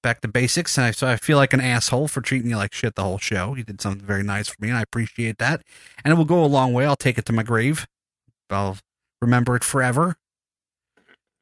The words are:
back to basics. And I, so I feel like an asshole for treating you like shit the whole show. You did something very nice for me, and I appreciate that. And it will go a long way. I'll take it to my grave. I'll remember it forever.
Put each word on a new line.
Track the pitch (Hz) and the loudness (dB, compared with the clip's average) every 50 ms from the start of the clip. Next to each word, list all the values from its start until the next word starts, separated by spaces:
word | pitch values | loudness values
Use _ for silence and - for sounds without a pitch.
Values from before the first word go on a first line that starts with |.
back | - 123 117 - | -2 -2 -4 -2
to | - 117 | -6 -2
basics. | 104 123 127 127 - 175 170 - - - | 0 0 0 2 0 -2 -2 -2 0 0
And | 127 | 0
I, | 120 | 0
so | 107 - - | 0 0 0
I | 127 123 110 | 0 0 0
feel | - - 156 | 2 4 4
like | 143 139 - | 4 6 4
an | - 135 | 4 2
asshole | 131 127 123 120 - - - 123 147 147 | 2 2 0 0 0 0 0 0 0 -2
for | - 139 | -4 -4
treating | 117 - 135 131 113 120 | -4 -2 -2 -2 -2 -2
you | 117 | -2
like | 107 98 104 - | -2 -2 -4 -4
shit | - - 117 - | -4 -6 -4 -4
the | - 95 | -2 -2
whole | 98 90 101 | -2 -2 -4
show. | - - 110 95 90 104 139 | -4 -4 -4 -4 -4 -4 -6
You | 131 113 | -8 -10
did | 107 104 98 | -12 -12 -6
something | - 104 95 98 101 98 | -4 -4 -4 -6 -4 -4
very | 104 98 101 | -2 -2 0
nice | 104 101 104 104 - | -2 -2 -4 -4 -6
for | - _ | -8 _
me, | 104 110 | -4 -4
and | 120 117 | -2 -2
I | 107 | -4
appreciate | - - 117 113 107 - - 117 113 110 _ | -4 -4 -4 -4 -4 -4 -6 -4 -4 -4 _
that. | 117 127 160 - - _ - - - - - - - | -2 -2 -2 -2 -6 _ -20 -20 -20 -20 -20 -6 2
And | 143 160 | 2 4
it | |
will | 170 156 | 4 4
go | 147 175 175 160 | 4 4 4 4
a | 147 | 4
long | 139 135 131 127 | 4 4 2 2
way. | 123 123 123 | 2 2 2
I'll | - 143 | 2 0
take | - - 135 120 - | 0 0 -2 -2 -2
it | 110 | -2
to | - 117 | 0 0
my | 113 110 | -2 0
grave. | 110 117 110 113 131 156 156 - - _ _ _ _ _ _ _ _ _ _ _ _ | 0 0 0 2 0 0 -2 -6 -12 _ _ _ _ _ _ _ _ _ _ _ _
I'll | 98 98 101 98 95 95 _ _ _ _ _ _ _ _ | -4 -2 -2 -2 -4 -8 _ _ _ _ _ _ _ _
remember | - 117 127 123 120 127 123 120 | 2 2 4 4 4 2 0 0
it | - | 0
forever. | - - 139 127 127 120 135 170 180 170 _ _ _ _ _ _ _ _ _ _ _ _ _ _ _ _ _ _ _ _ _ _ _ _ _ | 0 0 0 0 2 2 2 0 0 -2 _ _ _ _ _ _ _ _ _ _ _ _ _ _ _ _ _ _ _ _ _ _ _ _ _